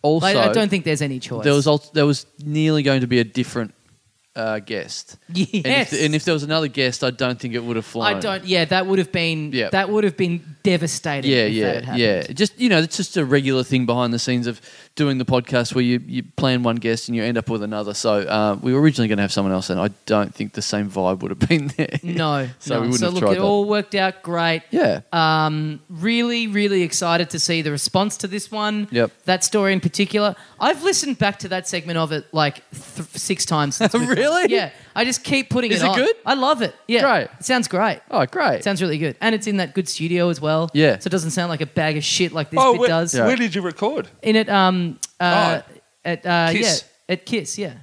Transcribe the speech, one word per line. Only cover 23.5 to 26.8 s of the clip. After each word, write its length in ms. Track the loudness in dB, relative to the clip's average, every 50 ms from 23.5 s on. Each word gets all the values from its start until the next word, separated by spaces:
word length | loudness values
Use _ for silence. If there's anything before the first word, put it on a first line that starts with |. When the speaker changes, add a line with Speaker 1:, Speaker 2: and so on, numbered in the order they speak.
| 2 2 2
Speaker 2:
worked 280 | 2 0 -2 -2 -2 -2
out 280 | 0 0 0 -2 -6
great. 400 | -8 -6 -2 0 0 0 0 -2 -4 _
Speaker 1:
Yeah. 300 | 0 2 2 2 2 0 -6 _
Speaker 2:
Um, 680 | 0 2 4 4 4 4 2 2 0 0 -2 -4 -6 -8 _ _
really, 580 | -10 -4 -2 0 2 2 2 0 0 -2 -4 -2
really 340 | 0 0 2 2 2 2